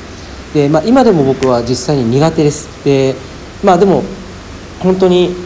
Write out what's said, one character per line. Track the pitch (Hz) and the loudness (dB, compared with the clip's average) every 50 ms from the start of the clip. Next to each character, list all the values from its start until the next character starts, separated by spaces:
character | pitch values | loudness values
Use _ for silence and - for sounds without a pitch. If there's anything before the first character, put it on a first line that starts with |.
| - - - - - - - - - - - | -10 -16 -18 -18 -16 -16 -16 -16 -14 -4 0
で、 | 151 143 139 | 0 2 2
ま | 160 156 | 2 2
あ、 | 180 | 2
今 | 226 262 277 254 | 4 4 4 6
で | 226 | 4
も | 185 151 135 | 4 4 2
僕 | 135 131 - 135 131 | 2 0 0 0 0
は | 123 120 | 0 0
実 | 113 131 127 - - | 0 -2 -4 -4 -2
際 | 156 147 | -2 0
に | 135 117 113 | 0 0 0
苦 | 123 139 156 165 | 2 2 2 2
手 | 160 165 147 | 2 2 0
で | 147 | 0
す。 | 139 - - - - - - | 0 -4 -12 -14 -14 -4 0
で、 | 143 139 135 135 135 127 - - - - - - - - - | 0 2 2 2 0 -2 -4 -10 -16 -16 -16 -18 -18 -10 0
ま | - 196 180 | 2 4 4
あ、 | 170 | 6
で | 202 | 4
も、 | 190 160 123 98 - - - - - - - - - - - - - - - | 4 2 2 0 -4 -10 -14 -14 -16 -16 -16 -16 -16 -16 -16 -16 -16 -12 -2
本 | - 185 185 185 | 0 0 2 4
当 | 185 180 | 4 4
に | 180 180 175 175 - - - | 4 4 2 0 -2 -8 -8